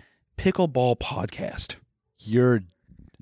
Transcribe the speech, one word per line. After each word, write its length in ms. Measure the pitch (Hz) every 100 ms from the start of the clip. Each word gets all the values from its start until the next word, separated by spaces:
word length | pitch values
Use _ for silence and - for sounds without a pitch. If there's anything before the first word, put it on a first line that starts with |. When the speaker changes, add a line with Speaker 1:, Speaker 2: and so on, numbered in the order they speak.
| _ _ _ -
Speaker 1:
pickleball 600 | 190 190 170 127 123 117
podcast. 800 | - 110 - - - - - - _ _ _ _
Speaker 2:
You're, 440 | 107 113 127 117 90 _ _ - - _